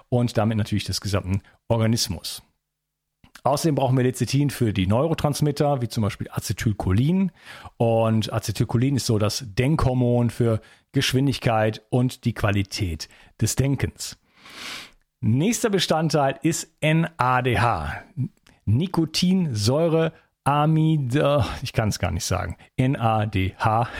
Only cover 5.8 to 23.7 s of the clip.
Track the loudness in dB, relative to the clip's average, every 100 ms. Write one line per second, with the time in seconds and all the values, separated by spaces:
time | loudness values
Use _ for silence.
5.8 | -2 -2 -2 -4 -10 -8 -6 -4 -2 -2
6.8 | 0 2 2 2 0 -4 -20 -20 -12 -2
7.8 | 2 2 2 2 0 -4 -4 -4 -2 0
8.8 | 0 0 0 0 0 -2 -6 -2 0 2
9.8 | 2 2 2 2 2 2 0 0 -4 -20
10.8 | _ -2 0 2 0 0 0 2 2 -2
11.8 | -2 0 0 -2 -4 -2 0 0 -2 -4
12.8 | -4 -6 -10 -20 -16 -4 -2 0 0 0
13.8 | -4 -6 -12 -14 _ _ -20 -18 -14 -14
14.8 | -16 -20 _ -6 -2 0 0 0 0 0
15.8 | 0 0 2 2 2 0 -2 -2 -6 -4
16.8 | 2 2 0 0 0 2 2 2 2 0
17.8 | -4 -8 -10 -8 -8 _ _ _ 0 0
18.8 | 0 0 -2 0 2 2 0 0 0 2
19.8 | 2 2 0 -4 _ _ 0 2 4 4
20.8 | 4 2 0 2 2 2 0 -4 -6 -2
21.8 | -2 0 -2 -4 -4 -4 -4 -10 -8 -2
22.8 | 0 2 2 2 0 0 -2 0 0